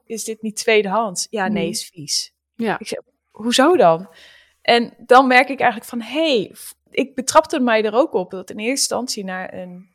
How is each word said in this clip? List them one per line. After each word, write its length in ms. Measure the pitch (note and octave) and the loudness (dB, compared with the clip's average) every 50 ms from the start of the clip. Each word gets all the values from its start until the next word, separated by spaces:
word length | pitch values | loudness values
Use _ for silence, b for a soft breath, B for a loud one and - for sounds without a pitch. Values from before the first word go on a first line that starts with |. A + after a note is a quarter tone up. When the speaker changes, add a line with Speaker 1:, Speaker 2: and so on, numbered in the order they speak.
| _ | _
Speaker 1:
is 180 | - A3+ A3 - | -12 -10 -10 -8
dit 180 | - A3 - | -8 -10 -8
niet 140 | - A3 G#3 | -8 -10 -8
tweedehands?" 720 | - - - A3 G#3+ G#3 G3 F#3 G#3+ A#3 G#3+ F3 - - - | -4 0 2 4 4 4 2 0 -2 -2 -2 -4 -6 -8 -6
"Ja, 180 | - G#3+ F#3+ G3+ | -4 -4 -2 -2
nee, 160 | G#3+ F#3 E3 | -2 -2 -2
Speaker 2:
Hmm. 80 | - | -4
Speaker 1:
is 160 | A3 - - - _ | -4 -6 -10 -12 _
vies." 400 | F3+ C#3+ - - - - - _ _ _ _ _ | -14 -10 -6 -6 -6 -6 -8 _ _ _ _ _
Speaker 2:
Ja. 240 | - A#3 A3 F3 - | -6 -4 -2 -2 -4
Speaker 1:
Ik 80 | A3 - | -6 -10
zeg, 120 | - - - _ _ _ _ _ | -10 -12 -12 _ _ _ _ _
"Hoezo 460 | _ - G#3+ A#3+ A#3 - B3+ D#4 F#4 D#4 | _ -8 -4 -2 2 2 4 4 4 6
dan?" 380 | G#3 E3+ D#3+ E3 F#3+ - b b b b b b b b b b | 6 4 4 2 -2 -10 b b b b b b b b b b
En 320 | - - A#3+ A#3+ A#3+ - - _ A3 | 0 2 2 2 2 -2 -8 _ 0
dan 220 | - A#3+ B3 C4+ B3+ | 6 6 6 6 6
merk 220 | B3+ B3 C#4 C4+ | 6 4 4 2
ik 100 | C4+ - | 0 0
eigenlijk 300 | B3 B3 G#3+ A3 - - | 0 0 0 -2 -8 -12
van, 120 | - A#3+ | -12 -10
"Hey, 500 | A3+ A3+ B3 D4+ E4 D#4+ C#4 A3+ F3+ - - | -10 -8 -4 -2 0 2 2 0 0 -4 -10
f-," 180 | - - - - _ _ _ | -18 -20 -20 -20 _ _ _
ik 260 | - - C4+ - - | -4 -4 -4 -4 -4
betrapte 440 | - A#3+ - - D4+ D#4 - - D4+ | -8 -4 2 4 4 4 4 0 -2
mij 240 | B3+ A#3+ A3+ A3 G#3+ | 0 2 2 2 2
er 100 | A3 G3+ | 0 2
ook 200 | A#3 D4 E4 - | 2 0 2 0
op 180 | G3+ F#3 F#3 | -4 -4 -4
dat 180 | - F#3 F#3 - | -8 -14 -14 -12
in 80 | - G#3 | -12 -8
eerste 120 | G#3+ A3+ | -4 -4
instantie 520 | C#4 C#4 - - A3 G#3 A#3+ B3+ - A3+ G3 | -2 -2 -2 -2 -2 -4 -4 -6 -8 -8 -8
naar 300 | F#3+ F#3 F#3 F#3 - - | -8 -8 -8 -10 -10 -12
een, 360 | F#3 F#3 F3+ F3+ F3+ F#3+ _ _ | -12 -14 -14 -16 -18 -20 _ _